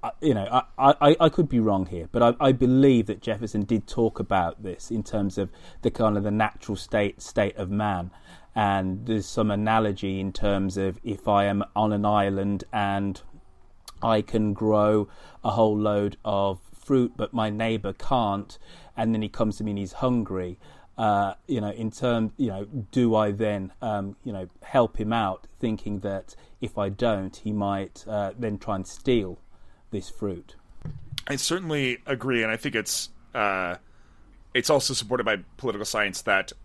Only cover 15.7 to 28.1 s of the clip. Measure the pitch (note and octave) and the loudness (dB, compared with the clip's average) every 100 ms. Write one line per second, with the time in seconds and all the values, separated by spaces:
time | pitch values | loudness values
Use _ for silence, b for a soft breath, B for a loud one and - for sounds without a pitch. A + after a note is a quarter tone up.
15.7 | G#2+ G#2 G#2 G2+ - - G2+ G2 F2+ - | 4 0 0 -2 -4 -4 0 0 -2 -12
16.7 | - - C3+ B2 - G#2+ A#2+ A2 G#2 A2+ | -20 0 2 2 -2 -4 -2 -2 -2 -2
17.7 | A2 G2+ F#2 - B2+ G#2+ G2 G2+ - B | -2 -4 -4 0 2 2 -2 -6 -16 B
18.7 | B B - A2+ A2 G#2+ - G#2+ G2+ G#2+ | B B -2 0 0 -2 -2 -2 -2 -6
19.7 | G2+ G2 - C3 B2 G#2 F#2+ F2+ F2+ B | -4 -6 -2 0 0 -2 -6 -6 -10 B
20.7 | B B - A2 G2+ G2 - - C3 G#2 | B B -2 2 2 0 -4 -6 -4 -4
21.7 | G#2+ A2+ - B2+ A#2 A2 - B2+ G2 G2+ | -6 -8 -4 -2 0 -2 -2 -4 -4 -8
22.7 | C#3 G#2 - A#2+ G#2+ G#2+ G2+ A2 G2+ F#2+ | -10 -4 2 4 4 2 0 0 -2 -6
23.7 | - A#2 G#2 G2 - C3 G2+ F#2 - - | -8 -4 -4 -6 -10 -10 -10 -10 -16 0
24.7 | C3+ A#2 - G#2+ A#2 G2+ F#2+ - - A#2+ | 2 2 0 -2 0 0 -4 -12 -6 -4
25.7 | G#2+ - G2+ G2 G2 - - b b A2+ | -2 -4 -6 -4 -6 -8 -20 b b -8
26.7 | - G2+ G2 A#2+ G#2 F#2+ - G#2+ G#2+ G2+ | -4 -4 0 0 0 -4 -8 -6 -2 -2
27.7 | G2 G2 - - | -2 -6 -12 -6